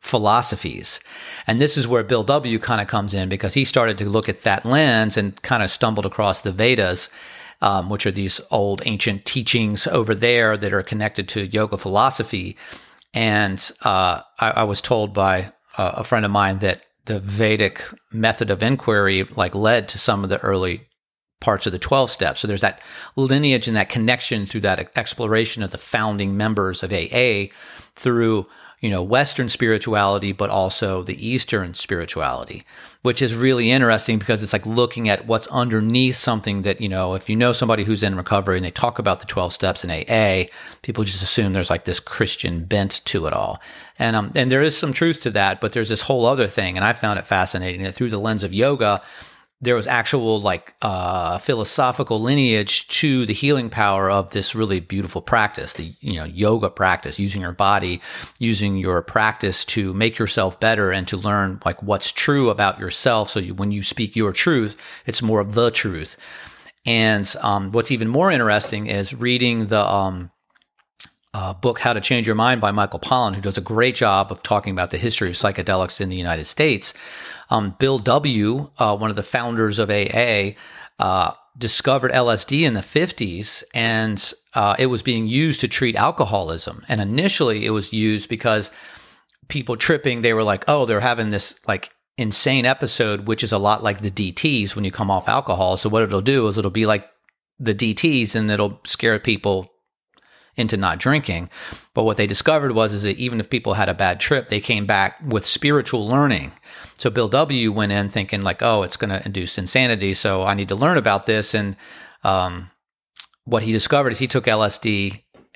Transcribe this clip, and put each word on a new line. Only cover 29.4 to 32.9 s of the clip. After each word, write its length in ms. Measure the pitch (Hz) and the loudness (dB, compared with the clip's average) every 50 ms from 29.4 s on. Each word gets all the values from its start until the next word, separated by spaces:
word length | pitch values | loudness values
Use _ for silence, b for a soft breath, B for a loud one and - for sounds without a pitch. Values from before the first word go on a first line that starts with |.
| 131 113 | -2 -2
spirituality, 840 | - - 127 113 110 107 - - 107 104 101 98 101 101 101 101 95 | -2 0 2 2 2 2 0 0 2 2 4 4 2 2 0 -2 -2
but 180 | 95 101 101 | -2 -2 0
also 520 | - 98 95 95 - - - 101 95 92 92 | 0 0 0 0 0 -2 -2 -2 -2 -4 -4
the 240 | 98 104 - - | -6 -8 -8 -6
Eastern 460 | 110 123 127 - - - 107 95 87 82 | -2 -2 -2 -2 -2 -2 -2 -2 -4 -6
spirituality, 920 | - - - 98 87 85 - - 82 76 65 64 62 62 - - - - B B B B B | -8 -6 -4 -4 -4 -4 -6 -6 -4 -2 -2 -2 -4 -8 -10 -14 -16 -18 B B B B B